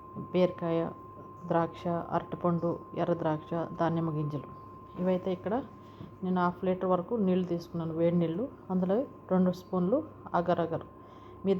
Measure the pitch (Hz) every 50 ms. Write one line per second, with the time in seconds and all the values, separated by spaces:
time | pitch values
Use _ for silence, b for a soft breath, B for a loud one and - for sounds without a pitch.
0 | - - - - - - - 180 185 175 180 - 175 170 165 165 165 175 - -
1 | - - - - - - - - - 170 170 170 165 165 - - - 175 170 170
2 | 165 - - 170 165 - - - - 175 170 170 165 170 165 - - - - -
3 | 170 170 175 165 170 165 156 151 151 - 170 170 160 - - - 165 160 165 165
4 | 165 165 151 151 156 147 151 139 - - - - - - - - - - - -
5 | 180 185 185 180 180 190 185 180 - 185 - 175 165 - - B B B B B
6 | B B B - - 180 185 185 175 175 175 180 - 185 185 185 - 185 185 180
7 | 175 - 240 233 202 185 185 185 185 175 175 170 170 - - 170 165 165 156 165
8 | 170 170 175 175 170 160 160 175 240 277 - - - - 190 185 185 180 190 226
9 | 285 - - - - - 185 185 185 180 175 180 - - - 185 180 180 226 294
10 | 311 - - - - - - 175 175 170 175 170 170 160 165 147 - - - B
11 | B B B B B B B B - 190 196 190